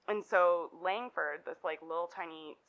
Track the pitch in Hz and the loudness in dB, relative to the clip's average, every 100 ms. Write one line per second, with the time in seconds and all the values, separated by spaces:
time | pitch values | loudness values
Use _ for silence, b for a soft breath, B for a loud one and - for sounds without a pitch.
0 | - 208 - 190 180 175 160 165 180 208 | -4 -4 2 6 6 4 -2 -4 -2 -2
1 | 247 - 151 156 135 - 170 156 160 165 | -4 -4 -4 -4 -10 -8 -6 -6 -6 -6
2 | 175 196 170 160 156 - | -6 -8 -10 -12 -16 -18